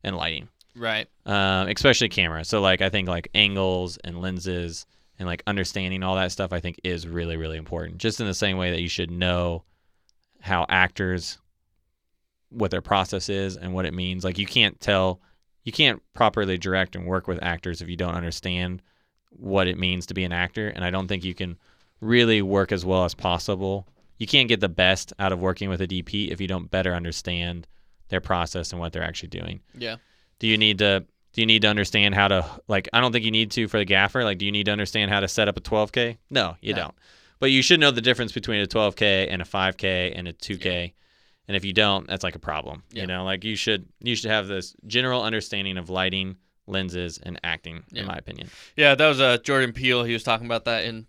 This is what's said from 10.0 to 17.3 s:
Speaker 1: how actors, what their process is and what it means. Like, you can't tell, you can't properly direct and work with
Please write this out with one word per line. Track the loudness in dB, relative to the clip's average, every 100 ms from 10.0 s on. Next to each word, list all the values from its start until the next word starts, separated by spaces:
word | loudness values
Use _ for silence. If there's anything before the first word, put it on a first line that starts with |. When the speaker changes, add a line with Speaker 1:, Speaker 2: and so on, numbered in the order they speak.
| _ _ _ _
Speaker 1:
how | -2 0 2
actors, | 4 2 2 -2 -2 -4 -12 _ _ _ _ _ _ _ _ _ _ _
what | -4 -2
their | -2
process | 2 2 2 -2 -4
is | -2 -2 -6
and | -6
what | -4 -4
it |
means. | -2 -4 -2
Like, | -4 -4
you | -2
can't | 2 2 2
tell, | 0 2 2 -2 _ _ _ _
you | -12
can't | 2 2 2 -6
properly | 0 2 2 0 -2
direct | 0 0 0 -4
and | -4
work | -4
with | -2